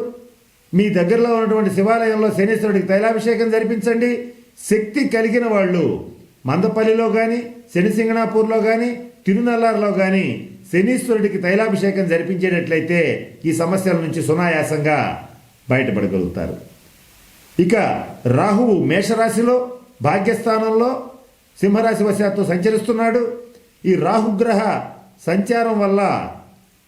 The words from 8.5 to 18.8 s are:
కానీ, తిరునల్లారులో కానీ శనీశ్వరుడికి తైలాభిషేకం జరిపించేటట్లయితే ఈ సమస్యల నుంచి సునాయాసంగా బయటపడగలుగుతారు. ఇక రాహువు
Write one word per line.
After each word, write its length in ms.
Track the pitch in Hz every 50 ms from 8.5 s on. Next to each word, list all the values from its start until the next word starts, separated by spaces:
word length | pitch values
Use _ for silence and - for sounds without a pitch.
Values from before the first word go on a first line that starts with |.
| 226 220
కానీ, 260 | 208 220 226 226 240 247 240 - - - - - -
తిరునల్లారులో 640 | 185 196 240 240 240 233 226 226 226 214 208 208 202
కానీ 580 | 185 190 190 190 190 190 170 135 110 - - - - - - - -
శనీశ్వరుడికి 640 | 175 202 233 254 247 - 240 226 214 202 202 190
తైలాభిషేకం 680 | 196 185 175 190 208 220 220 196 - 196 196 190 196 185
జరిపించేటట్లయితే 920 | 170 165 170 165 180 190 170 185 180 175 170 - - 165 160 160 165 175 175 160 135 113 - - - - - -
ఈ 80 | 160 160
సమస్యల 440 | 160 165 170 190 190 190 190 175
నుంచి 240 | 165 165 156 151 165 135
సునాయాసంగా 1040 | - 156 170 180 175 160 156 143 - 156 151 147 156 151 135 113 92 - - - - - - - _ _ _ _ -
బయటపడగలుగుతారు. 840 | 127 135 123 107 98 101 98 92 95 92 87 82 - 95 82 73 - - - - - - - - - - - - - - - - - - - - - -
ఇక 140 | 180 175 226 214 175 - - - - - - - -
రాహువు 500 | 123 120 143 180 214 202 214 247 233 202 170